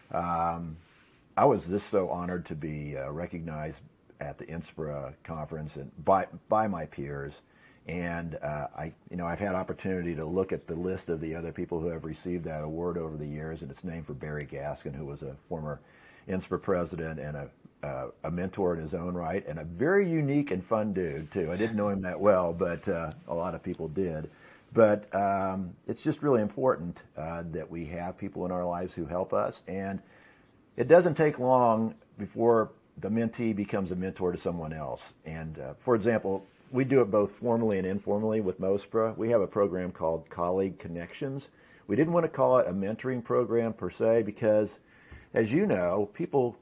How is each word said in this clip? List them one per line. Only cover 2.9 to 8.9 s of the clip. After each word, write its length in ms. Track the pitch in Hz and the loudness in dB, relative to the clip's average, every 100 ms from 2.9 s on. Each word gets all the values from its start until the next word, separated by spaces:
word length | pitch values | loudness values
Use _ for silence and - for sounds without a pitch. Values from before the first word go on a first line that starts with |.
| 67 | -6
uh, 140 | 67 | -6
recognized 680 | 73 87 87 82 76 76 76 - _ _ - | -6 -8 -8 -8 -6 -8 -10 -18 _ _ -14
at 180 | 73 69 | -12 -12
the 80 | - | -10
inspira 680 | 82 - - 76 71 65 76 | -10 -10 -8 -8 -6 -10 -12
conference 540 | - 80 76 80 78 71 | -12 -10 -8 -8 -10 -10
and 140 | 69 - | -14 -2
by, 220 | 78 95 - - - | 4 4 4 -8 0
by 180 | 110 110 | 2 2
my 200 | 87 78 | -2 -6
peers. 480 | - 69 71 71 - _ _ - _ - | -8 -8 -6 -8 -12 _ _ -20 _ -8
And, 520 | 85 87 85 85 76 | -6 -4 -4 -6 -6
uh, 260 | 76 73 71 - | -6 -4 -6 -8
I, 160 | 80 | -10